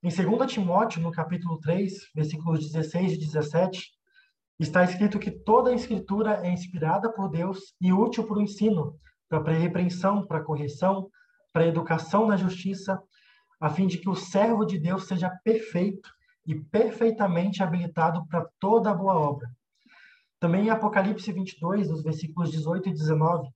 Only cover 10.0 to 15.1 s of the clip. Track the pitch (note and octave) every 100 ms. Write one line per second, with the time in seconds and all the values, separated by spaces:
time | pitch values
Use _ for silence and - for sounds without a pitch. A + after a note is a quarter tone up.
10 | F#3+ G3+ - D#3+ D#3 D3 D3 - F3+ G3
11 | F#3+ _ _ _ _ E3+ E3 E3 E3 E3
12 | - G3+ A3 G3 F3+ - F#3+ F#3+ - F#3+
13 | - _ _ _ _ _ D#3 D3+ F#3+ D#3+
14 | F#3+ F#3 - F#3+ A3+ A3 G#3+ E3+ D#3 F#3+
15 | -